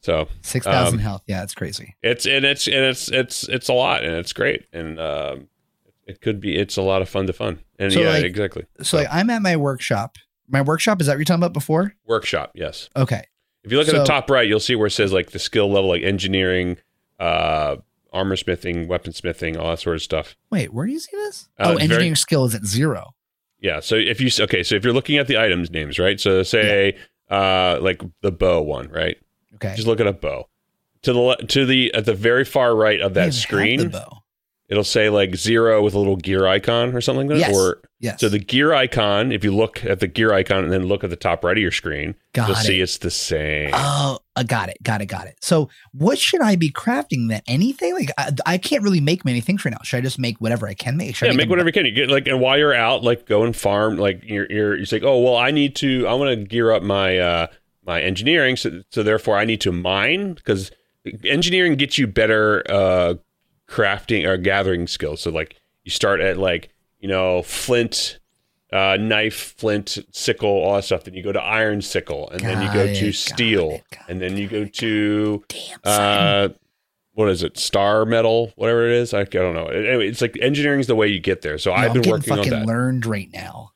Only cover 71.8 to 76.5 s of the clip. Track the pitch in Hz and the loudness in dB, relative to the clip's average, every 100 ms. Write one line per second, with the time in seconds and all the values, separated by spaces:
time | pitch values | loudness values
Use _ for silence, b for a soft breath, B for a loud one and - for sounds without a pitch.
71.8 | 95 - - 71 73 90 113 107 101 104 | -4 -6 -4 -8 -8 -8 -4 -2 -2 0
72.8 | 98 101 104 98 - - 113 101 80 78 | 0 0 -2 -2 -6 -2 0 2 0 -4
73.8 | _ - - 90 92 98 101 107 104 - | _ -20 -12 -8 -4 -4 -4 -4 -6 -6
74.8 | 110 107 104 107 107 104 _ - - - | -2 0 0 0 0 -2 _ -14 -14 -8
75.8 | - 104 101 101 101 101 98 | 0 2 2 2 2 2 0